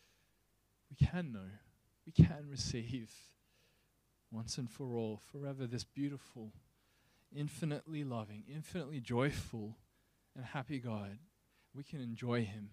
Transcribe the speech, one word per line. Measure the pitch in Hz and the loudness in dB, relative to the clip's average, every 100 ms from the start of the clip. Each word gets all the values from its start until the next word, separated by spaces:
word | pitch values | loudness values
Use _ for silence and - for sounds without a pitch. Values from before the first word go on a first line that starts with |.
| - _ _ _ _ _ _ _ - | -20 _ _ _ _ _ _ _ -4
we | 139 - | 4 4
can | 180 160 | 4 -4
know, | 107 95 104 - _ _ _ 165 | -6 -8 -12 -20 _ _ _ 2
we | |
can | - 170 151 147 | 10 10 10 -6
receive | 139 - 127 113 127 110 - - - _ _ _ _ _ _ _ _ - | -4 -2 -2 -2 -4 -6 -14 -20 -20 _ _ _ _ _ _ _ _ -10
once | 113 113 - | -8 -4 -4
and | 123 | -4
for | - 131 117 | -4 -2 0
all, | 110 104 - | 0 -2 -8
forever, | 143 139 135 123 | -6 -6 -2 -2
this | 120 | -2
beautiful, | - 139 143 139 - 120 110 - - _ _ _ _ - - 143 | -4 -2 -2 -2 -10 -12 -12 -12 -20 _ _ _ _ -20 -10 -4
infinitely | 147 - 160 147 - 156 | -4 0 -2 -2 -4 -4
loving, | 139 117 107 107 - | -2 -2 -4 -8 -10
infinitely | 151 - 180 156 147 | -10 -6 -6 -4 -4
joyful, | 117 120 143 - - 117 107 110 - _ _ _ _ 135 | 2 4 4 2 -4 -6 -6 -8 -18 _ _ _ _ -12
and | 123 | -6
happy | 147 127 143 | -4 -2 -4
God. | 123 107 101 107 170 _ _ _ _ 139 | -2 -2 -4 -8 -16 _ _ _ _ -14
We | |
can | 143 151 | -10 -6
enjoy | 120 113 123 120 | -6 -2 2 4
him, | 107 107 104 | 4 -2 -10